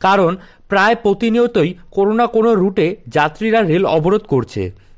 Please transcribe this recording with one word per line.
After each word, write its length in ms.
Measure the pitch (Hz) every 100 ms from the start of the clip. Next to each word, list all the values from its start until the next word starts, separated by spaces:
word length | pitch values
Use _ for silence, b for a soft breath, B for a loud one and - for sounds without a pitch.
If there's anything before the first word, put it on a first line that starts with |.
কারণ 320 | 190 202 170 185 B B -
প্রায় 280 | 202 208 233
প্রতিনিয়তই 720 | 208 196 233 226 240 220 160 185 B
কোনো 220 | - 196
না 120 | 220 233
কোনো 240 | 220 226
রুটে 320 | 214 190 190 160 - 117
যাত্রীরা 520 | 151 151 156 220 226
রেল 220 | 190 170 190
অবরোধ 360 | 160 160 214 214
করছে, 360 | 135 117 107 92 - b